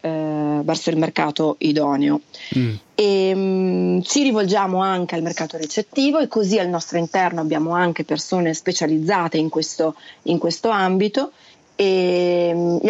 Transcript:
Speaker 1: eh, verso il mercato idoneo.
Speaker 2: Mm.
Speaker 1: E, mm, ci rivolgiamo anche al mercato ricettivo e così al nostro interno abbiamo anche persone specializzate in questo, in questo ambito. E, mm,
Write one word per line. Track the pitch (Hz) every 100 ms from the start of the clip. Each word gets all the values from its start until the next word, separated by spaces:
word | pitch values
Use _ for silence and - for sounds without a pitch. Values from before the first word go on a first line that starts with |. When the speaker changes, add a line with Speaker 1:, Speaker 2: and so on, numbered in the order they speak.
Speaker 1:
eh, | 160 156 156 151 147 147
verso | 147 160 -
il | 156
mercato | 156 - 151 151 156 147
idoneo. | 156 147 143 139 143 147 - - - 135
Speaker 2:
Mm. | 120 104 _ -
Speaker 1:
E, | 208 196 190 190
mm, | 190 190 185 180 180 180
ci | 180 285
rivolgiamo | 277 214 196 208 190 185
anche | 190 185 175
al | 170
mercato | 165 175 160 165
ricettivo | 151 - 214 - 269 311
e | 294
così | 226 196 214
al | 180
nostro | 170 - 170
interno | 165 190 180 170
abbiamo | 156 156 160
anche | 175 180 165
persone | 156 156 - 185 165 156
specializzate | - 175 156 156 160 196 165 160
in | 160
questo, | 160 160 - 160 - - -
in | - 175
questo | 170 165 226
ambito. | 208 185 185 208 233 285 - - - _ -
E, | 196 185 180 180 180 175 175 170
mm, | 175 170 214